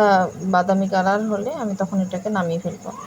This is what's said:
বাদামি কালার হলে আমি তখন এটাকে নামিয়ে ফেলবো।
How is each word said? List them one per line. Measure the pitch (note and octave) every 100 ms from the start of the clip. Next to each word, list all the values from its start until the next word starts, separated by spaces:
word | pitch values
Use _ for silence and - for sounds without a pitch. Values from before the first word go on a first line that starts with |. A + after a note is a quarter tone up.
| G#3 F#3+ F3 -
বাদামি | F#3 F#3 F#3 F#3+ F#3+
কালার | F#3+ F#3 G#3 A3
হলে | G3+ A3+
আমি | D#4 G#3+ G3
তখন | F#3+ F#3+
এটাকে | F3+ F#3 G#3
নামিয়ে | G3+ E3+ E3+
ফেলবো। | F3+ - - -